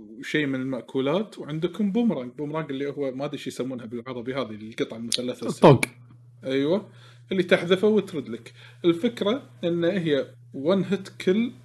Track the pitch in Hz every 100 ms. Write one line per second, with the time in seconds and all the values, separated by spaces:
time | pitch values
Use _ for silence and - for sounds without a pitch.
0 | 107 110 139 156 143 131 131 127 - 135
1 | 131 175 214 - 147 156 180 180 208 208
2 | 233 147 123 123 147 156 147 135 143 135
3 | 135 127 143 139 139 127 131 127 113 120
4 | 120 123 117 135 113 104 110 113 135 117
5 | 117 120 123 113 117 165 165 123 - -
6 | - - - - 180 135 139 196 - -
7 | - - - 190 180 175 170 185 214 214
8 | 190 156 117 117 - - - - 170 170
9 | 240 - 196 269 - - 175 170 170 196
10 | 165 135 - - - - 143 196 170 190
11 | 190 - - 190 240 -